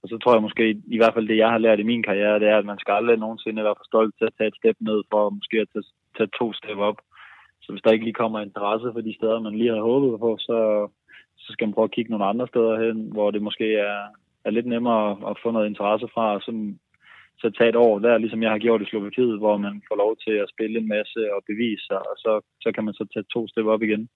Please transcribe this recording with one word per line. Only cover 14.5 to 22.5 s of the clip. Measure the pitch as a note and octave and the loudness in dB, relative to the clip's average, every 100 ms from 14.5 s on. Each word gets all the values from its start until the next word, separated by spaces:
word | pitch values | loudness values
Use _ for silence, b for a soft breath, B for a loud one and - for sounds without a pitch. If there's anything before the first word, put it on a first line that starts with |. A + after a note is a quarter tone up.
| A2 | -2
lidt | A#2+ | -2
nemmere | A#2 A#2+ A2+ G#2+ | -2 2 2 2
at, | G2+ G#2 | -2 -8
at | G2+ | -6
få | A#2 | -2
noget | A2+ G#2+ | 0 -2
interesse | G#2 G2+ G#2+ A#2 | 0 0 0 -2
fra, | - A2 G2+ | -2 -2 -2
og | |
sådan, | - A2+ G#2 G2 _ _ b b b _ | -4 -8 -8 -10 _ _ b b b _
så | A#2 | -4
tage | - A#2 | 2 4
et | A#2 | 6
år | A#2+ G2+ | 6 6
der, | A#2 A2+ | 4 4
ligesom | A2 A2 | 2 0
jeg | A2+ | 0
har | G#2+ A#2 | 2 2
gjort | A2+ | 2
i | G2 | 0
Slovakiet, | A2 G2+ G2+ B2 G#2+ | -6 -6 0 0 2
hvor | G#2+ G#2 | 0 0
man | G2+ G2+ - | -2 -8 -6
får | G#2 | 0
lov | G#2 A2+ - | 0 0 -2
til | G#2+ | -2
at | G2+ | -2
spille | - A2 A2+ | -4 -4 -2
en | A2 | -2
masse | G#2 G#2 A#2 A2 G2+ | -4 -4 -4 -4 -4
og | - | -6
bevise | G#2 A#2+ G#2 - | -4 -2 -4 -4
sig, | G2 G2+ | -6 -6
og | G#2 | -6
så, | A2+ G#2+ - | 0 -2 -2